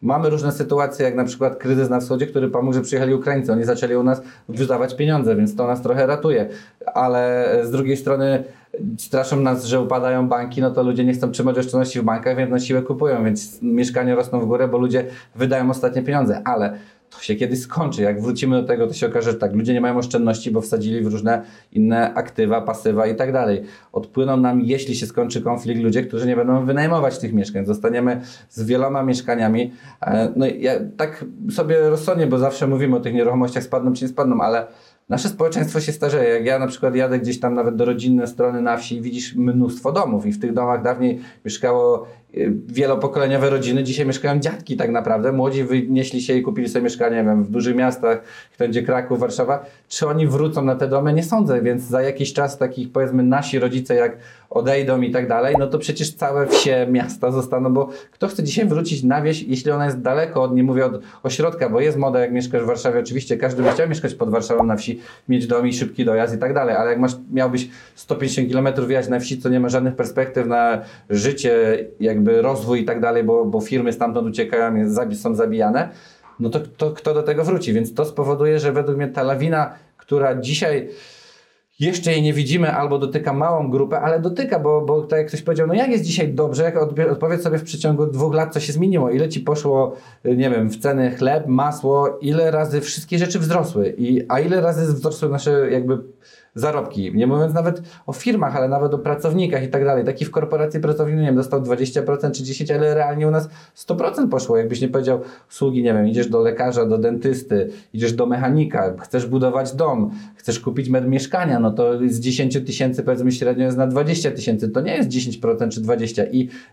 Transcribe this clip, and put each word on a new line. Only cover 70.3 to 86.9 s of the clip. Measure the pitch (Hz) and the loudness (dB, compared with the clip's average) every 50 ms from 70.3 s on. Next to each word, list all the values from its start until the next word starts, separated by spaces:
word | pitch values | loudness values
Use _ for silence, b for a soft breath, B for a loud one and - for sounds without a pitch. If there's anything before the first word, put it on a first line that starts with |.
| - 127 117 | 0 -2 0
na | 117 120 120 117 117 110 107 107 B B B B B | 2 2 2 2 2 2 -2 -4 B B B B B
życie, | 104 101 104 135 143 - 127 123 117 113 113 110 110 - - - - - | -2 0 0 0 -2 0 2 2 4 4 4 4 2 0 -2 -6 -6 -2
jakby | 107 110 107 107 104 110 113 113 | 0 0 2 4 4 4 4 4
rozwój | 113 135 135 107 107 120 123 120 | 4 2 0 0 0 0 0 0
i | 104 | 0
tak | 120 117 113 | -2 -2 0
dalej, | 120 117 117 117 113 | 0 0 2 2 2
bo, | 110 117 117 113 | 4 4 4 2
bo | 104 110 107 | 2 0 -2
firmy | 104 - 135 127 120 120 | -2 -2 -2 0 0 0
stamtąd | 113 - 120 113 110 120 113 | 0 0 -2 -2 0 -2 -2
uciekają, | 113 104 120 110 110 123 117 117 113 113 | -2 -2 -2 -2 0 0 0 2 2 2
jest | 107 107 104 107 | 2 2 2 2
zabi-, | 120 123 107 104 | 0 0 -2 -4
są | 104 - 117 113 | -4 -2 -2 0
zabijane, | 107 113 107 110 110 107 107 117 139 175 - B B B B B B B B B B | 0 0 0 2 2 2 2 2 2 0 -2 B B B B B B B B B B
no | 117 113 | -4 -2
to, | - 151 | -2 -2
to | - - - - 156 151 | -4 -6 -6 -2 -2 -2
kto | 156 - - 156 151 | -2 -2 -2 0 0
do | 151 | 0
tego | 151 147 151 160 160 | 2 0 0 0 2
wróci? | 180 190 170 - 120 | 0 0 0 0 0
Więc | 107 113 113 113 - | 0 0 0 0 -2
to | - 151 | -2 -2
spowoduje, | 151 - 147 139 139 143 135 151 151 156 151 | -2 -2 -2 0 0 2 2 2 2 2 2
że | - 147 | 2 0
według | 135 147 139 143 139 | 0 0 0 0 0
mnie | 143 143 127 | -2 -2 -4
ta | - 143 | -2 -2
lawina, | 127 135 139 131 147 165 160 156 147 - B B B B B | -2 0 0 0 0 0 2 0 0 -2 B B B B B
która | B - - 208 214 139 135 127 123 | B -4 0 0 2 2 2 0 0
dzisiaj | 113 131 151 - - 156 147 135 123 B B B B B B B B B B B B B B B B B _ - | -2 -4 -2 -2 0 0 0 -2 -4 B B B B B B B B B B B B B B B B B _ -2
jeszcze | 147 175 180 175 - 165 | -2 -2 -2 -2 -2 0
jej | 160 156 | 0 2
nie | 151 151 | 2 2
widzimy | 147 147 143 127 160 175 170 151 | 2 0 0 0 0 0 2 0
albo | 139 147 147 143 143 139 | 0 0 0 0 0 0
dotyka | 139 131 - 147 - 147 | 0 -2 -2 -2 -2 -2
małą | 139 139 143 170 170 160 147 131 | 0 0 0 2 2 0 0 0
grupę, | 123 135 139 135 - - | 0 0 0 0 0 0
ale | - 160 165 165 | 0 0 0 0
dotyka, | 160 180 170 - 269 - 180 165 | 0 -2 -2 -2 -2 -2 0 0
bo, | 147 151 151 151 | 2 2 2 2
bo | 151 135 151 151 | 2 2 0 0
tak | 147 - 160 156 | 0 0 0 0
jak | 151 156 | 0 -2
ktoś | - - | -4 -6
powiedział, | - 170 160 156 160 | -2 0 0 2 2
no | 160 180 | 2 2
jak | 220 269 262 | 2 2 2
jest | 240 202 160 | 2 0 0
dzisiaj | 165 - 185 160 151 | 0 -2 0 0 0
dobrze, | 131 135 151 139 131 135 | 0 0 0 0 0 0
jak | 165 170 165 | 0 0 2
odbie-, | 165 151 147 | 0 0 0